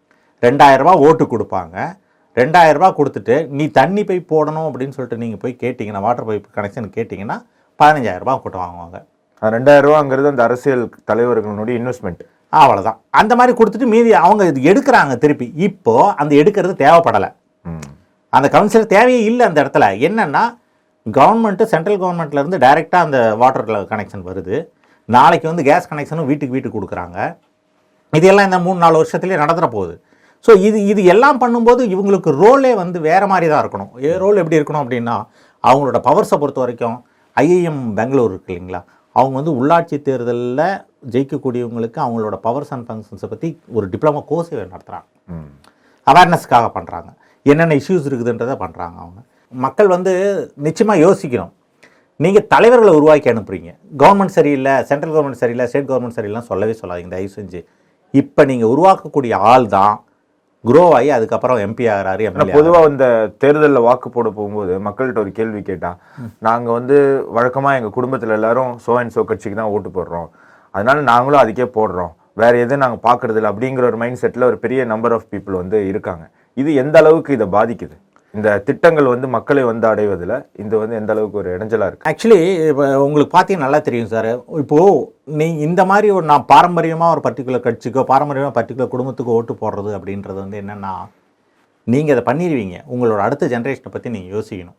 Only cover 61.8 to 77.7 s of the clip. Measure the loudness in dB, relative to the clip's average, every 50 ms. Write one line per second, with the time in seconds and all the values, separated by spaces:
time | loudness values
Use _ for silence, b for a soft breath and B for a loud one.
61.8 | -2 -2 -2 -2 -2 -4 -4 -4 -4 -4 -2 -2 -2 2 4 4 4 6 6 6
62.8 | 6 4 4 2 2 2 2 2 0 -2 -2 _ 2 2 2 4 4 4 4 4
63.8 | 4 4 2 2 -2 -6 -6 -4 -4 -4 -4 -6 -8 -8 -6 -6 -4 -4 -4 -4
64.8 | -6 -8 -6 -6 -6 -4 -4 -4 -6 -4 -6 -6 -6 -6 -6 -8 -10 -10 -10 -8
65.8 | -8 -10 -12 B B B B B -16 -16 B _ -2 -2 -2 -2 -2 -4 -4 -4
66.8 | 0 2 2 4 4 2 0 -2 -4 -4 -2 -2 -2 -2 -2 -2 0 0 0 -2
67.8 | -4 -6 -6 -6 -4 -4 -6 -6 -4 -4 -2 -2 0 0 0 0 -2 -4 -6 -8
68.8 | -4 -2 -2 -2 -2 -2 -4 -4 -4 -4 -6 -8 -8 -8 -8 -8 -6 -4 -6 -6
69.8 | -6 -8 -8 -10 -8 -8 -8 -10 -10 -12 b b b b b b b b -8 -2
70.8 | 0 0 0 2 2 2 2 2 2 4 4 2 2 2 0 -2 -4 -2 -2 -2
71.8 | -2 -2 -2 -6 -8 -8 -10 _ _ _ _ 2 2 4 4 4 2 0 0 0
72.8 | -2 -2 -2 -2 0 0 0 0 -2 -2 -2 0 0 -2 -2 -4 -6 -4 -2 0
73.8 | 0 0 0 -2 -6 -6 -6 -4 -6 -6 -2 0 0 0 0 -2 -4 -4 -4 -4
74.8 | -2 -2 -4 -4 -2 -2 -2 -4 -4 _ -12 -12 -8 -8 -8 -8 -6 -4 -4 -2
75.8 | -2 -4 -6 -6 -8 -10 -12 -12 -16 -20 _ _ _ _ _ -4 -2 0 0 0
76.8 | 0 2 2 4 4 4 2 2 0 -2 -4 -2 -2 -2 -2 -2 -2 -2